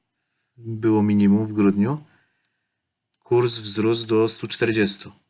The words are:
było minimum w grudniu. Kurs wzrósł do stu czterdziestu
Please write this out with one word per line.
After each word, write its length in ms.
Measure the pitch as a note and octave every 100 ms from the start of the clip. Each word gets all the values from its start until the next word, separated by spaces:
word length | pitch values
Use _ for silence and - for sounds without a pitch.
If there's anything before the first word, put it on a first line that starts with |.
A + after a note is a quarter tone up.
| _ _ _ _ _ B2
było 460 | A2+ A2 A2 G#2+
minimum 440 | G#2 G#2 G2+ G#2 A2
w 60 |
grudniu. 520 | G#2+ G2+ G2+ A2 D3+ - _ _ _ _ _ _ _ _ _ _ _
Kurs 400 | _ A#2+ B2 A2
wzrósł 460 | G#2+ G#2+ A2 A#2 A2
do 220 | A2 A2
stu 200 | - A2+
czterdziestu 640 | - A#2 A2 G2 - G2 -